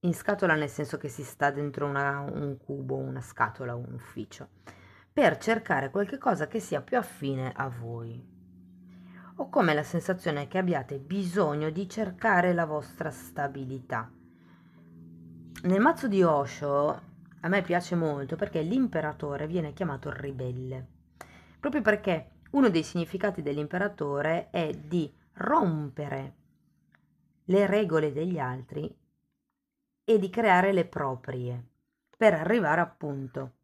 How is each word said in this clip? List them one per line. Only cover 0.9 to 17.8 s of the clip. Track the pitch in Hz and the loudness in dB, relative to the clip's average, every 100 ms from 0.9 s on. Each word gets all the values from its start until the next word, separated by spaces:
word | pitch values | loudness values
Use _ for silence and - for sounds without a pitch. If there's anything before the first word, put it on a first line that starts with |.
| 147 | -6
che | 147 | -8
si | 120 | -10
sta | 135 - 143 | -14 0 0
dentro | 139 147 139 143 | 0 -4 -2 -2
una, | 139 143 139 | 0 -2 -2
un | 143 - 143 135 | -6 -6 -6 -6
cubo, | - 139 131 135 | -8 -8 -4 -4
una | 135 131 | -4 -8
scatola, | 123 - 120 - 127 120 | -12 -2 -2 -2 -8 -8
un | 120 | -10
ufficio, | 120 - - 107 - - _ - - - - _ | -12 -12 -12 -12 -14 -20 _ -20 -20 -20 -20 _
per | - 226 - | 4 4 4
cercare | - 226 220 147 131 | 0 0 2 -2 0
qualche | 202 202 269 | -2 -2 -2
cosa | 277 - 151 | -2 0 -2
che | 226 | -4
sia | 185 147 | -4 -6
più | - 247 | -2 -2
affine | - - 135 135 131 | -2 -8 -6 -4 -6
a | - 131 | -6 -6
voi. | 120 117 117 117 117 - - - - - - - - - - - - | -6 -10 -10 -10 -14 -16 -20 -20 -20 -20 -20 -20 -20 -20 -20 -20 -10
Ho | 277 | 0
come | 294 180 | 4 4
la | 151 | 2
sensazione | 147 170 - 180 170 147 143 | 0 -4 -2 -2 -2 -4 -2
che | 185 | 0
abbiate | 185 156 127 139 | 0 0 -2 -10
bisogno | 139 190 180 180 160 147 156 | -4 -4 -2 2 2 2 -2
di | 160 190 | -4 -6
cercare | - 202 180 226 185 180 | -4 -4 0 4 6 4
la | 175 | 4
vostra | 160 151 143 - 156 | 2 -2 -6 -8 -8
stabilità. | 131 - - 139 135 131 135 123 120 117 - - - - - - - - - - - - - - - | -8 -12 -6 -4 -4 -8 -10 -6 -6 -6 -14 -20 -20 -20 -20 -20 -20 -20 -20 -20 -20 -20 -20 -18 -4
Nel | 175 185 | 2 4
mazzo | 254 339 262 | 4 4 0
di | 196 | 4
Osho | 175 151 139 - 147 143 147 - - - - - | 6 6 0 -4 0 2 2 -2 -10 -20 -20 -8
a | 165 | 0
me | 196 | 0
piace | 185 175 | 2 0